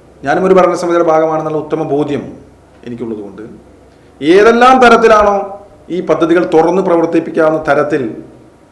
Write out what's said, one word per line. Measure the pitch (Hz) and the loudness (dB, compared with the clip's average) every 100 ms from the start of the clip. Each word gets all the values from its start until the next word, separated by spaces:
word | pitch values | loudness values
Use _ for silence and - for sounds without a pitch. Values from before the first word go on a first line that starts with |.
| _ - 135 | _ -10 -4
ഞാനും | 170 185 | -2 2
ഒരു | 185 | 4
ഭരണസമിതിയുടെ | 180 165 175 170 165 | 2 0 -2 0 2
ഭാഗമാണെന്നുള്ള | 156 160 156 156 156 | 0 0 -2 -4 -6
ഉത്തമ | - 156 147 | -6 -6 -4
ബോധ്യം | 143 143 135 92 - - _ _ _ 120 | -4 -4 -6 -10 -16 -20 _ _ _ -16
എനിക്കുള്ളതുകൊണ്ട് | 117 117 104 101 95 120 - - - - _ _ - 139 | -12 -10 -12 -14 -16 -20 -20 -20 -20 -20 _ _ -6 2
ഏതെല്ലാം | 190 220 233 254 262 | 4 4 4 4 4
തരത്തിലാണോ | 240 226 226 214 202 202 - - - - - 175 | 4 4 4 4 2 0 -6 -14 -20 -20 -10 -6
ഈ | 170 | -2
പദ്ധതികൾ | 156 165 175 165 | 0 2 0 2
തുറന്ന് | 160 165 185 170 | 2 2 0 0
പ്രവർത്തിപ്പിക്കാവുന്ന | 170 165 165 - 165 156 156 151 | 0 0 -2 -2 0 0 0 -2
തരത്തിൽ | 139 143 147 113 - - - - _ _ | -2 -2 -4 -6 -10 -18 -20 -20 _ _